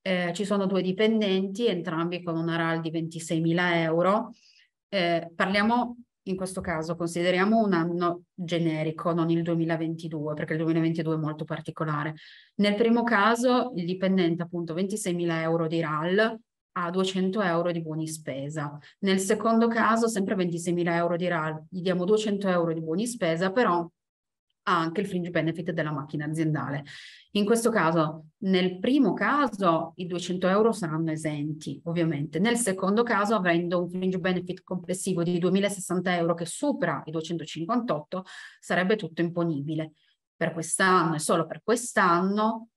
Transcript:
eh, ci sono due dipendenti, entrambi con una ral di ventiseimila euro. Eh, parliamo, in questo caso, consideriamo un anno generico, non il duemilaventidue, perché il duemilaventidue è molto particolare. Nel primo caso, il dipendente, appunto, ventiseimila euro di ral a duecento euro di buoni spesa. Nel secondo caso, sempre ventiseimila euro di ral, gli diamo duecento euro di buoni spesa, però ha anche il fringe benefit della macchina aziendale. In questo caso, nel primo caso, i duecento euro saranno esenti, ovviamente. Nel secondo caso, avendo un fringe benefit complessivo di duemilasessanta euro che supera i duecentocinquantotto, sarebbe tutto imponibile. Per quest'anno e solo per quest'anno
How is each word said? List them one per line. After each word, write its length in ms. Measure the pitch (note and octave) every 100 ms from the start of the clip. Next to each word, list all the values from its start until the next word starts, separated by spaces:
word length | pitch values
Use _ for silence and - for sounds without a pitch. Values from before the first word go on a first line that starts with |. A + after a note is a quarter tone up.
eh, 320 | F#3+ F#3 F3
ci 140 | F3+ G3
sono 200 | G3+ F#3+
due 140 | F#3+
dipendenti, 840 | F3+ F#3 A3 A3+ G#3 F#3+ G3 G3 A#3+
entrambi 560 | F3+ F3 D#3+ E3+ F3
con 140 | F3 E3
una 200 | E3 E3
ral 240 | E3 E3
di 100 | D#3+
ventiseimila 920 | D#3+ E3 E3 - E3+ E3 E3+ F3+ E3+
euro. 500 | E3 E3 F3 G#3+ B3 - _ _ _ _ _
Eh, 420 | G3+ E3+ E3+ E3
parliamo, 640 | - F#3+ G3+ G#3+ A#3+ A#3+ - - _ -
in 80 | F#3+
questo 240 | F#3 F#3
caso, 360 | F#3 D#3+ D#3+ E3+
consideriamo 600 | E3+ E3+ F3+ F#3 G3+ A3+
un 140 | G#3
anno 480 | F3 E3+ F3 F3 F3 -
generico, 800 | - E3+ E3+ E3 D#3 D#3 D#3 F3
non 160 | E3+ E3
il 140 | E3
duemilaventidue, 920 | E3 E3+ E3 D#3+ E3 E3 E3+ D#3 D3+
perché 180 | D3+ D#3+
il 80 | D#3+
duemilaventidue 540 | E3 E3 E3 E3 D#3+
è 40 | D#3+
molto 260 | D3+ D#3
particolare. 680 | D#3+ D#3 D#3 D#3 D#3 D3 D3+ D#3 - - - -
Nel 180 | G3+
primo 280 | G3+ A3+ A3+
caso, 720 | A3+ G#3+ G#3 A#3 B3 B3 B3 F3
il 80 |
dipendente, 580 | F3 F#3 F#3+ F#3+ E3+ E3
appunto, 300 | E3+ F3 E3
ventiseimila 680 | E3 F#3+ G#3+ G3 F3 E3+ E3
euro 240 | D#3+ E3 D#3+
di 140 | E3
ral 580 | D#3+ D3+ E3+ F#3+ A3+ A3+ _ _ _
a 180 | - E3+
duecento 520 | F3+ F#3+ F#3 F#3 G3+
euro 300 | F#3+ E3+ F3
di 100 | E3+
buoni 240 | D#3+ D#3 D#3
spesa. 720 | D#3+ - C3+ C#3 D#3 D3 - - _
Nel 180 | G3 F#3+
secondo 500 | F#3+ G#3+ A3+ A3+ A3+
caso, 380 | A3+ G#3 A3+ A#3
sempre 300 | A3 F#3+ F#3+
ventiseimila 580 | F3+ E3 E3+ F3 F3 E3+
euro 200 | F3 E3+
di 100 | F3
ral, 400 | E3+ D#3 D#3 -
gli 140 | F#3
diamo 220 | E3+ F3+
duecento 440 | F3+ G#3+ G#3+ G3+ G3
euro 240 | F3 E3+
di 80 | D#3+
buoni 260 | D#3+ E3 A#3+
spesa, 440 | A#3+ E3+ E3 F#3+
però 360 | F#3+ A#3 F3 E3+ _ _ _ _ _ _ _ -
ha 100 | F3
anche 220 | E3 E3
il 60 | G3
fringe 240 | F3+ F3
benefit 420 | E3+ D#3 D#3+ F3+
della 180 | E3 D3+
macchina 360 | D3 C#3+ D3 D3+
aziendale. 580 | D#3 D#3+ D3 B2+ C#3+ - - - - _
In 140 | G#3 G#3
questo 240 | A#3 A#3+
caso, 560 | A3 D#3+ E3 D#3 D#3 - _
nel 360 | F#3+ F#3 F#3 F3+
primo 360 | - C#4+ A3+
caso, 800 | - G#3 C#4+ C4+ G3 F#3 D#3+ E3 -
i 100 | F3+
duecento 400 | F3 F3 F3+ F3+
euro 260 | G3+ A3+
saranno 380 | A3+ E3 D#3 E3
esenti, 680 | D#3 D#3 D3+ D3+ D3+ - C#3
ovviamente. 540 | E3+ E3 E3 C#3+ D#3 D#3+
Nel 180 | G#3+ A#3
secondo 460 | G3+ F#3 F#3 G#3
caso, 320 | A#3+ G3+ G3+
avendo 480 | A3 F3+ E3+ F3 F3+
un 60 | F3+
fringe 300 | F3+ F#3 F#3
benefit 440 | F3+ F3+ F3+ F#3
complessivo 600 | - F#3 - F3+ - E3+
di 160 | E3+ F3
duemilasessanta 760 | F3+ F#3+ G3 G3 - F3+ F3+ F3+
euro 180 | E3+
che 100 | E3+
supera 580 | E3+ - D4 A3+ F3+ C3+ -
i 40 |
duecentocinquantotto, 1120 | D#3+ D#3+ E3 D3+ D#3 E3 A#3+ A3+ D3+ - F#3 F#3 - - -
sarebbe 360 | - F3 F#3 G#3+
tutto 260 | - E3+
imponibile. 720 | E3+ F3 E3+ D3 C#3+ D#3 D#3 _ _ _ _ _
Per 160 | E3
quest'anno 600 | E3 D#3+ - F#3+ F#3 E3
e 40 | D#3
solo 280 | D#3 F3+ -
per 160 | -
quest'anno 1040 | - A#3+ - - F#3+ E3+ F#3+ G3+ A3 A#3+ -